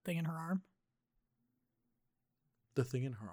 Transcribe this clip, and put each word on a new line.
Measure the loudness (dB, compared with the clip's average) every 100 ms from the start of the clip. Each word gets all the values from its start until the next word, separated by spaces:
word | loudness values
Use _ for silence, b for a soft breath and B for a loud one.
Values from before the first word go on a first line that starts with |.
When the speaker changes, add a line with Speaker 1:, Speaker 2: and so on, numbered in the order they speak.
Speaker 1:
thing | -2 0
in | 0
her | 0
arm? | 0 0 -2 _ _ _ _ _ _ _ _ _ _ _ _ _ _ _ _ _ _ _ _ 0
Speaker 2:
The |
thing | 2 0
in | -2
her | -4 -10